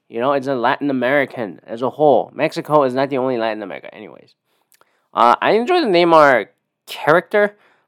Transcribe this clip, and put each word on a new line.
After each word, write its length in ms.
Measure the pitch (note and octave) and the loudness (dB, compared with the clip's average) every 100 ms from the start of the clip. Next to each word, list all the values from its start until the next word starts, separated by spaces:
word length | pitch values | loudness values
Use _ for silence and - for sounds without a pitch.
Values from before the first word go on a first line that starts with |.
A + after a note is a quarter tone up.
| _ | _
You 120 | A#2 | -6
know, 120 | C3 | -2
it's 140 | C#3+ C3 | -2 -4
a 80 | |
Latin 360 | C3 A#2 C#3 C#3+ | -2 -2 -2 -4
American 720 | C3 A#2+ C#3+ B2+ - G#2 C#2 | -2 -2 -2 -2 -8 -12 -14
as 180 | - A2+ | -16 -8
a 80 | B2 | -6
whole. 400 | - D3+ A2+ - | 0 2 2 0
Mexico 500 | - D#3 E3+ - D3+ | -6 -6 -6 -2 0
is 100 | C3 | 0
not 160 | C3 C3+ | -2 -4
the 80 | C3+ | -4
only 180 | C3 A#2+ | -4 -4
Latin 260 | A2 G#2+ | -4 -6
America." 300 | G2 C2+ - | -10 -14 -18
Anyways, 420 | F#2+ F#2+ G1+ _ _ _ _ _ _ _ _ _ | -20 -20 -20 _ _ _ _ _ _ _ _ _
uh, 200 | - A#2+ - | 2 4 4
I 120 | C3 | 2
enjoy 280 | G#3 A#3+ F4+ | 0 0 0
the 60 | B3+ | 2
Namor 640 | F3 E3+ D#3+ C#3+ A#2+ G2 _ _ _ - | 2 4 6 6 4 -2 _ _ _ -18
character, 720 | - C#3+ E3+ - G#3 G3+ G3+ _ _ | -4 0 0 2 0 0 -4 _ _